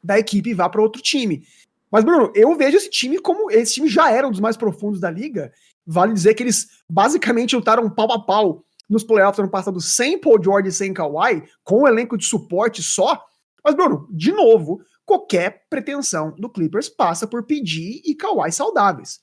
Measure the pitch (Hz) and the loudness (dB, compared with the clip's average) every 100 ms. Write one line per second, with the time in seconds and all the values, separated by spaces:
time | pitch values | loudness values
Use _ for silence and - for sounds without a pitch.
0 | 175 202 220 202 202 190 180 208 220 220 | 2 0 2 -2 -2 -2 -2 2 0 0
1 | - 294 226 147 _ _ _ _ _ 214 | -4 -2 -2 -4 _ _ _ _ _ 2
2 | 220 339 226 202 240 330 277 349 - - | 4 4 2 4 4 4 4 2 0 -6
3 | 247 339 - 381 427 220 233 - 302 214 | -4 -4 -2 -2 2 2 2 -2 0 2
4 | 320 226 269 190 214 226 220 - 202 196 | 2 2 0 -2 -4 -2 -4 -4 -8 -6
5 | 175 170 294 214 127 _ _ _ - 165 | -6 -6 -10 -10 -12 _ _ _ -6 0
6 | 196 214 175 220 247 - - _ _ 165 | 2 4 2 2 0 -2 -6 _ _ 2
7 | 220 330 - 233 240 254 220 226 226 214 | 2 2 0 0 0 0 2 2 0 -2
8 | 220 226 - 202 202 156 _ _ _ 214 | -2 -2 0 2 2 -2 _ _ _ -4
9 | 220 214 196 196 196 196 196 180 165 - | 2 4 4 2 -4 -4 -6 -8 -4 -2
10 | 254 349 311 220 180 202 196 170 196 185 | 0 0 4 4 4 0 0 -4 -6 -6
11 | 151 151 226 175 - _ - 202 285 226 | -6 -2 0 -2 -6 _ 0 4 4 2
12 | 240 220 - 214 - 175 226 220 165 - | 0 -4 -4 -4 -4 -2 -2 -4 -6 -2
13 | 220 - - _ _ _ 294 294 349 143 | 0 -2 -6 _ _ _ -2 2 0 0
14 | 147 175 190 415 262 220 151 185 _ _ | -6 -4 -2 4 6 6 2 -8 _ _
15 | - 381 415 180 180 - _ 302 - 285 | -2 -2 0 -2 -2 -8 _ -10 -8 -8
16 | 262 165 156 156 233 202 156 190 285 - | -6 -6 -6 -10 -12 -6 -4 -4 -8 -2
17 | 185 170 214 240 233 302 208 160 175 277 | -2 -2 -6 -8 -4 -6 -4 -6 -8 -8
18 | 330 302 381 359 156 165 392 359 202 147 | -6 -6 -4 -2 -2 -2 -2 2 2 0
19 | 127 - | -12 -20